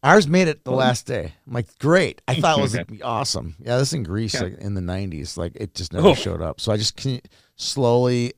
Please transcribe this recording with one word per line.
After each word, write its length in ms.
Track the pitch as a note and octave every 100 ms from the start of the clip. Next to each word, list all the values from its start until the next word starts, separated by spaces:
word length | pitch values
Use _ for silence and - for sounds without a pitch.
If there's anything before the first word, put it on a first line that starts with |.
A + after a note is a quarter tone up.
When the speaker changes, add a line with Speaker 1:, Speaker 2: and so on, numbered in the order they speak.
Speaker 1:
Ours 240 | C3+ G3+ D3
made 220 | F3+ F3
it 160 | D3+
the 60 | B2+
Speaker 2:
Well, 80 | B2+
Speaker 1:
last 240 | B2+ A#2+ -
day. 280 | A#2+ D#2+ - -
I'm 60 |
like, 140 | B2 - _
"Great." 440 | C#3+ F3+ B2+ - -
I 100 | C3
thought 180 | E3 D3+
it 40 |
was 120 | B2+
Speaker 2:
Okay. 100 | G#2
Speaker 1:
gonna 120 | E2+ G#2+
be 40 |
awesome. 540 | B2 A2+ C#3 E2 D#2 D2+
Yeah, 160 | A#2 B2
this 160 | C#3
in 120 | D#3+
Greece, 280 | E2+ G2+ A2
Speaker 2:
Yeah. 120 | -
Speaker 1:
like, 140 | F2+ -
in 140 | G2+
the 80 | G2
nineties, 560 | F2 F#2 G2 D#2 C#2 -
like, 160 | E2+ -
it 180 | G#2
just 180 | - F2
never 160 | E2+ F#3
Speaker 3:
Oh. 60 |
Speaker 1:
showed 260 | C#3+ - E2+
up. 200 | E2 -
So 100 | -
I 60 | G#2
just 180 | G#2+ -
con-, 240 | C3+ B2 - _ _ -
slowly 760 | - C#3 A#2+ A#2+ B2 B2 A#2+